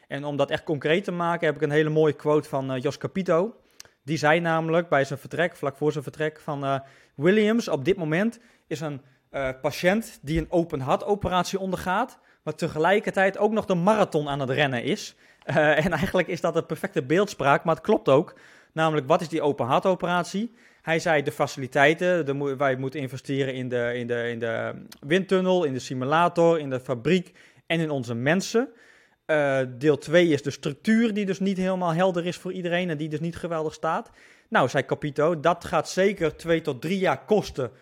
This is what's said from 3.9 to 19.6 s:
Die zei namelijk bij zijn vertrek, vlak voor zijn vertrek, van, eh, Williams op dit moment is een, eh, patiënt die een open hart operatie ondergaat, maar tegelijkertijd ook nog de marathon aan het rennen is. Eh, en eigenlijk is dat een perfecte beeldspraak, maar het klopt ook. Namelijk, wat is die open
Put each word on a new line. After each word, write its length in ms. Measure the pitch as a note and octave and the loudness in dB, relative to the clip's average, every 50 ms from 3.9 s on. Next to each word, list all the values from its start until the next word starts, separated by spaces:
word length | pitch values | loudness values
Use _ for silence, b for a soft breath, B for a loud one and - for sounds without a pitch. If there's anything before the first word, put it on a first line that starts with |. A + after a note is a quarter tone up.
| B B _ | B B _
Die 120 | C3+ D#3+ | -6 -4
zei 240 | C#3+ C#3 D3 D#3 F3 | 0 2 4 4 4
namelijk 480 | E3+ E3 E3 D#3+ D#3+ D#3+ D#3+ F3 F3 E3+ | 2 0 0 0 0 0 0 0 0 2
bij 160 | D#3 C#3 C3+ | 2 2 2
zijn 140 | - D3 C3 | 0 -4 -8
vertrek, 380 | - - - C3+ E3+ F3 - | -10 -6 -4 -2 -2 -2 -4
vlak 200 | - - C#3 C3+ | -6 -6 -6 -4
voor 160 | - D3 D3+ C#3 | -2 -2 -2 -2
zijn 120 | D3+ B2+ | -2 -6
vertrek, 360 | - - - D#3 D#3 D3+ - | -10 -6 -6 -4 -6 -6 -8
van, 240 | - - D3 C#3 C#3 | -8 -8 -6 -4 -2
eh, 140 | C3+ C#3 C3+ C3+ B B B B B B | -2 -2 -2 -4 B B B B B B
Williams 540 | - C#3 F#3 G#3+ A3 G#3+ G#3 A3+ A#3+ A3 - | 0 2 4 4 4 4 2 2 0 0 -2
op 160 | D#3+ C#3+ C3 | -2 -2 0
dit 120 | D3+ G3 | 0 0
moment 420 | - E3+ D3+ D3+ E3+ G#3 A#3 A3+ b b b b b b | 0 0 0 0 0 0 0 -2 b b b b b b
is 140 | - E3 C3 | -10 -8 -6
een, 200 | E3 D3+ D3 C3 b b b b b _ | -6 -8 -8 -10 b b b b b _
eh, 180 | - C#3+ C3+ C3 C3 - | -6 -4 -4 -4 -4 -4
patiënt 580 | - D3+ C3+ - - F3 G3 A3+ A3 - - - - | -4 -4 -2 0 2 2 2 2 0 -6 -12 -12 -6
die 160 | C3+ D#3+ D#3+ | -2 -2 -2
een 120 | D#3 - | -2 0
open 300 | - F3+ E3+ E3+ - C#3 | 0 0 0 0 -2 -4
hart 240 | C3 C3+ E3+ G3+ - | -2 0 0 0 0
operatie 540 | G#3 G#3 G3+ - F#3 F3+ F3+ F3+ - - F#3+ | -2 -2 -2 -2 0 0 0 0 -2 -4 -4
ondergaat, 600 | F#3+ F#3+ F3+ - - F#3 F3+ G3+ B3 B3+ - b b b b b _ | -4 -4 -6 -4 -4 -2 -2 -2 -2 -4 -6 b b b b b _
maar 120 | D#3 D3+ | -8 -6
tegelijkertijd 840 | - F3 D#3 - D3+ D#3 F3 G3 G#3 G#3 F#3+ E3 G3+ F#3+ G3 F#3 - | -4 -4 -4 -2 0 2 2 2 2 0 0 0 2 2 2 2 2
ook 140 | G#3 G#3+ A3 | 0 0 0
nog 120 | G#3+ - | 0 0
de 100 | - F#3+ | 0 0
marathon 540 | E3+ E3+ G3 A3 G#3+ G3 - - D#3+ D3 D3 | 2 2 4 4 4 2 2 0 0 -2 -2
aan 120 | C#3 C#3+ | -2 -2
het 100 | C#3 A#2+ | -2 -2
rennen 320 | C3+ C#3+ D3+ C3+ C3 A#2+ A2+ | 0 0 0 0 0 -2 -2
is. 320 | B2+ F3 G#3+ - - b b b b b b _ | -2 -4 -4 -6 -10 b b b b b b _
Eh, 420 | - C3 D#3+ D3+ D3+ D3+ D3 D#3 | -2 0 2 4 4 4 4 2
en 80 | F#3+ E3+ | 2 0
eigenlijk 360 | D3 F3 F#3 - F#3 E3+ - | -2 -2 0 0 0 0 -2
is 120 | F3+ D#3+ | -2 -2
dat 160 | - F3 D#3+ | -2 -2 0
een 100 | E3 D3 | -2 -4
perfecte 360 | - E3 - - - - E3+ C#3 | -4 -6 -8 -8 -4 -4 -4 0
beeldspraak, 640 | B2+ D#3 F#3 G#3 G3 - - C3+ C#3 C#3+ E3 - | 2 2 2 2 0 -2 0 2 4 4 4 2
maar 100 | E3 D#3+ | 0 -2
het 100 | - - | 0 0
klopt 240 | - G#3+ G#3 - - | 0 0 2 4 4
ook. 260 | C3+ C#3 F#3 - B B B B B B B B - | 4 6 4 2 B B B B B B B B -2
Namelijk, 340 | D#3 D#3+ D#3+ D#3 D3+ C3+ | 0 0 2 2 0 2
wat 140 | C3 D#3+ F#3 | 2 2 2
is 80 | F3+ D3+ | 2 -2
die 140 | E3 D#3 C#3 | -2 0 0
open 240 | D3+ C3+ - | 0 0 0